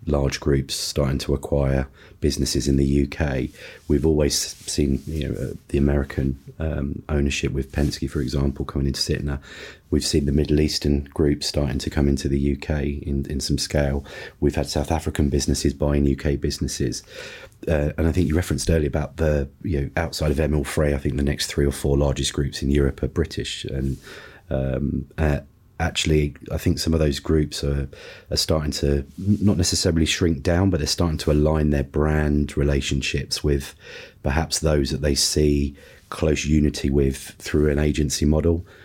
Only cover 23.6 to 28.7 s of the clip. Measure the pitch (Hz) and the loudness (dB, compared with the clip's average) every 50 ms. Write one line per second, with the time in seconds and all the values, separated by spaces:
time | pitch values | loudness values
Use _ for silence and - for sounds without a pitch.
23.6 | - - 65 67 67 67 65 - - - - - - - - - - - 67 67 | -8 -8 -6 -4 -2 -4 -4 -6 -8 -14 -18 -18 -20 -20 -20 -16 -8 -4 -4 -2
24.6 | 65 65 65 65 71 67 69 71 67 - - - 78 76 71 67 - - _ _ | -2 -2 -2 -2 -2 -2 -2 -4 -6 -6 -4 0 0 2 0 0 -4 -8 _ _
25.6 | _ _ _ - 90 85 - - - 78 78 76 76 71 69 - - - - 80 | _ _ _ -4 -4 -4 -2 -2 0 2 2 2 2 0 -4 -8 -10 -6 -6 -2
26.6 | - 92 82 - - 82 80 80 78 73 69 - - - 80 78 76 73 - - | 0 0 0 0 0 0 2 2 2 2 0 0 0 0 2 2 2 0 -4 -4
27.6 | - 71 71 71 69 - - - - - - - - - 76 76 - - 82 80 | -2 -2 -2 -2 -4 -6 -8 -14 -20 -20 -20 -18 -10 -4 -2 -2 0 0 0 0
28.6 | 76 73 | 0 -2